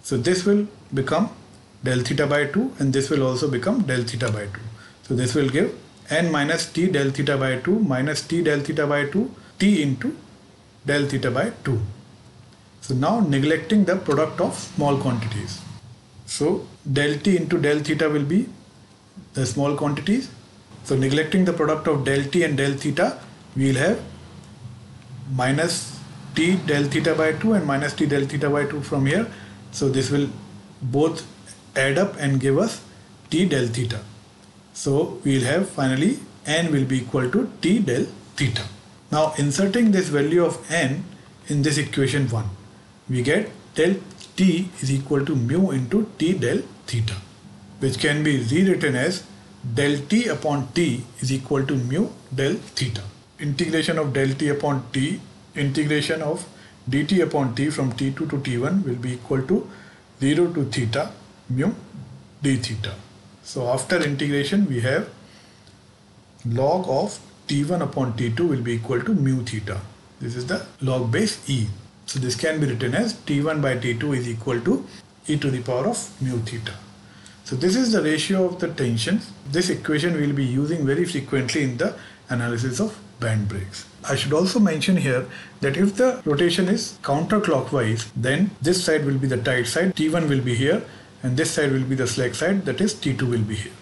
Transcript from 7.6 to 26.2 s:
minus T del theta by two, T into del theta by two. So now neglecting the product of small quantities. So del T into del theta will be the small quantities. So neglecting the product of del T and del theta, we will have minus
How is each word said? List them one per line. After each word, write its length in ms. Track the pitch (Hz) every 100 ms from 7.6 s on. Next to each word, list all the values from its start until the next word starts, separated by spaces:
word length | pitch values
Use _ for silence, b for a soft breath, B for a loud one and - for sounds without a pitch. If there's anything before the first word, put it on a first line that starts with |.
| 175 214
minus 440 | 190 127 143 -
T 200 | - 165
del 180 | 156 147
theta 260 | 143 151 143
by 200 | 143 143
two, 280 | 190 254 B B -
T 240 | 190 190
into 340 | 147 131 269 - - - - - - - 143
del 200 | 143 135
theta 240 | 131 127
by 200 | 123 214 -
two. 160 | - 113 - - - - - - - - - -
So 140 | -
now 260 | 127 147 233
neglecting 640 | 175 139 147 160 - 214
the 120 | 175 185
product 440 | - 143 156 -
of 140 | -
small 440 | - - - 143 139
quantities. 640 | 131 117 113 104 98 - - - - - - - -
So 400 | - 151 196 - - 143
del 260 | 135 147 147
T 180 | 202 180
into 220 | 160 165
del 220 | 143 151
theta 280 | 151 156 160
will 140 | 151
be 240 | 143 180 262 - - - - - - - -
the 120 | - 131
small 300 | - 143 143
quantities. 540 | 147 143 170 233 262 - - - - -
So 120 | - 135
neglecting 480 | 135 143 156 190
the 80 | 180
product 340 | 170 151 156 165
of 180 | 143
del 200 | 131 139
T 180 | 139 175
and 140 | 165 135
del 160 | 139
theta, 480 | 135 147 139 214 - - - -
we 140 | 131 135
will 100 | 127
have 240 | 160 226 - - - - - - - - - - - - -
minus 680 | 131 127 143 170 - - - - -